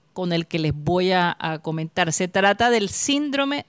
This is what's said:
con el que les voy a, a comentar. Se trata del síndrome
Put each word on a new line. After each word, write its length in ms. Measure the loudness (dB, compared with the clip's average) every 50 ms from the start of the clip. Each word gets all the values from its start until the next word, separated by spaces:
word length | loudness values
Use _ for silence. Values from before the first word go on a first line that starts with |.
| _ _ _
con 200 | -6 -2 0 0
el 140 | -2 -2
que 120 | -2 -2 -2
les 140 | 0 0 -2
voy 380 | -2 -2 0 0 2 2 2
a, 240 | 2 2 2 2 0 -4
a 200 | -6 -6 -6 -6
comentar. 520 | -6 -6 -4 -4 -6 -4 -2 0 0 0 0
Se 140 | -2 -2
trata 420 | 0 0 2 4 4 4 4 2 2
del 200 | 2 2 0 -2
síndrome 760 | -4 -4 -2 0 0 0 0 -2 0 -2 0 -2 -2 -6 -8